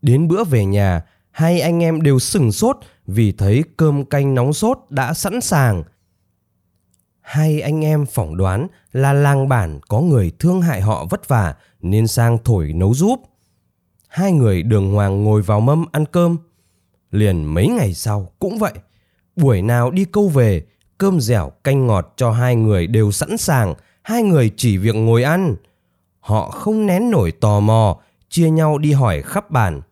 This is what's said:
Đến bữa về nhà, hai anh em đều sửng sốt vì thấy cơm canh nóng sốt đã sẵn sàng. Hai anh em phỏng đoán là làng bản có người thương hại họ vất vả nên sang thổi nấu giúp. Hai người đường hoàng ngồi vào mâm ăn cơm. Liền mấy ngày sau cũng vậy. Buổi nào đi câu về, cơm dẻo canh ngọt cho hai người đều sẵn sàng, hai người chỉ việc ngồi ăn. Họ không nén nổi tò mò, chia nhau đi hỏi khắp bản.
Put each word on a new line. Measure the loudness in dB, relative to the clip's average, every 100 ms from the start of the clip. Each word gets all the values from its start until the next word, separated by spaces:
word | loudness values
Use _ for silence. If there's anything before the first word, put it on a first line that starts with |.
Đến | 2 2 2
bữa | 0
về | 0 0
nhà, | 0 0 0 0 -6 _ _
hai | -2 0 2
anh | 0 0
em | 0 0
đều | 2 2
sửng | 0 0 0
sốt | 0 -2 -2 -10 _ -6
vì | 0 0
thấy | 2 0 0 -2 0
cơm | 0 0
canh | -2 -2 0
nóng | 0 0
sốt | -2 -2 -4 _
đã | -6 -4
sẵn | -4 -4 -6
sàng. | -2 0 2 0 -6 _ _ _ _ _ _ _ _ _ _ _ _ _
Hai | -8 -2 0 -2
anh | -4 -4
em | 0 -2 -2
phỏng | -4 -6 -2
đoán | -2 -2 -6 _ _
là | -2 0
làng | 2 2 0 0
bản | 0 -2 -8 -6
có | -2
người | 2 2 0 0
thương | 0 2
hại | 0 0
họ | -2 -2 -4
vất | -8 -2
vả | 0 0 -6 _ _
nên | -2 0 0
sang | 0 0 0
thổi | 0 0 0
nấu | 0 0
giúp. | 2 0 -2 _ _ _ _ _ _ _ _ _
Hai | -4 0
người | 2 2 2
đường | 0 0 2
hoàng | 0 0 0
ngồi | 2 0
vào | 2 0
mâm | 2 0 -2
ăn | -4 -2
cơm. | 0 0 -2 -8 _ _ _ _ _ _
Liền | 0 0 0
mấy | -2 0 0
ngày | 2 -2
sau | -4 -4 -4 -6 _
cũng | -6 -4
vậy. | -6 -6 _ _ _ _ _ 0
Buổi | 2 2
nào | 2 0 0
đi | -2
câu | -2 0 2
về, | 2 2 0 -4 _ _ _
cơm | 0 0
dẻo | 0 -2 -2 -8
canh | -2 0 2
ngọt | 0 -2 -4
cho | -2
hai | 0 0 2
người | 2 2 2
đều | 2 2
sẵn | 0 -4 -4
sàng, | 0 0 0 -4 _ _
hai | -6 -2
người | 2 4 2 0
chỉ | 0 2
việc | 0
ngồi | 0 2 2
ăn. | 2 0 0 -4 _ _ _ _ _ _
Họ | -4 -4 -4
không | -8 -4 -2 0
nén | 0 0
nổi | 0 0
tò | 0 0 2
mò, | 2 2 2 -2 _ _ _
chia | 0 0
nhau | 2 0 0
đi | 2
hỏi | 2 2 0
khắp | -4 -8 -2
bản. | 0 0 -2 -12